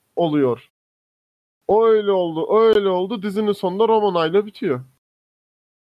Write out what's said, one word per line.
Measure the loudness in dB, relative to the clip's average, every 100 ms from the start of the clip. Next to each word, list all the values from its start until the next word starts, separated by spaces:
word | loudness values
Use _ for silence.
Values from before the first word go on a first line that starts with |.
| _ -4
oluyor. | -2 0 0 -2 -10 _ _ _ _ _ _ _ _ _ -2
O | 2 4
öyle | 2 2
oldu, | 0 -2 -4 0
o | 2
öyle | 4 2 0
oldu. | -2 -4 -6
Dizinin | -6 -2 -2
sonunda | -2 -4 0 0
Romana'yla | 2 0 0 0 0 -2
bitiyor. | -4 -4 -4 -8 _ _ _ _ _ _ _ _ _